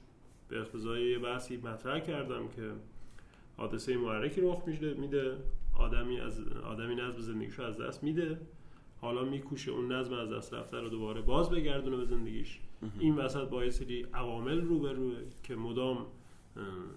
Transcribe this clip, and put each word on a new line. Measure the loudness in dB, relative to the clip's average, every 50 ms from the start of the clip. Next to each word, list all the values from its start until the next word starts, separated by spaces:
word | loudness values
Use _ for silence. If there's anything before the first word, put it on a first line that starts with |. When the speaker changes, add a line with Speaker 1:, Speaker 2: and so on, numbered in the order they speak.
| -18 -20 -20 -20 -20 -20 -20 -20 -14 -8
Speaker 1:
به | -6 -6
اقتضای | -6 -6 -6 -6 -4 -2 0 0 2 2
یه | 2 0
بحثی | 0 -2 -4 -4 -6 -6 -8
مطرح | -8 -6 -8 -8 -6 -4 -4 -4 -2
کردم | -2 -4 -4 -4 -4 -4 -4 -6 -6 -8
که | -8 -8 -8 -8 -8 -10 -12 -14 -12 -12 -12 -12 -12 -16 -18 -18 -20 -20 -20 -20 -10
حادثه | -8 -4 -4 -4 -2 -2 0 0
محرکی | 0 0 0 0 0 0 0 0 2
رخ | 2 2 2 2 -2
می‌ده، | -2 -2 -2 -2 -2 -2
می‌ده، | -2 -2 0 0 0 0 0 -2 0 2 2 2 4 6 6 8 8
آدمی | 8 8 8 6 4 4 2 0
از، | -2 -2 -4 -2 0 0 0 0 0 -4
آدمی | -4 -4 -2 -2 -2
نظم | -2 -2 -2 -4 -4
زندگیشو | -4 -4 -4 -4 -4 -4 -6 -6 -6
از | -6 -4 -4
دست | -6 -6 -6 -4 -2
می‌ده، | 0 0 2 0 0 -2 -4 -8 -12 -16 -16 -16 -18 -18 -18 -20 -20 -14 -8
حالا | -6 -4 -2 0 0
می‌کوشه | 0 -2 -4 -4 -6 -6 -6 -4 -4
اون | -2 -2 0 0 0
نظم | -2 -2 -2 -4
از | -4 -4 -4 -6
دست | -6 -6 -8 -10
رفته | -10 -8 -8 -8 -6
رو | -6 -6
دوباره | -4 -4 -4 -4 -4 2
باز | 4 6 8 8 8 6
بگردونه | 4 4 4 4 4 4 2 2 0
به | 2 4
زندگیش. | 4 6 6 4 4 0 0 -2 -2 -2 -6 -8 -8 -8 -8 -8
Speaker 2:
مهم. | -8 -2 4
Speaker 1:
این | 4 6 6
وسط | 4 2 0 0 -2 -2 -2
با | 0 2 4
یه | 4
سری | 4 4 2 0 -2 -4 -4 -2 -2
عوامل | 0 0 0 -2 -2 0 2 2 2
روبروه | 4 4 4 2 2 0 0 0 0 0 -2 -4 -6 -10 -12 -12 -8
که | -6 -4
مدام، | -4 -4 -2 0 0 0 0 0
اه، | -2 -4 -8 -12 -16 -20 -20 -20 -20 -20 -18 -12 -10 -8 -8 -8 -8 -10 -10 -12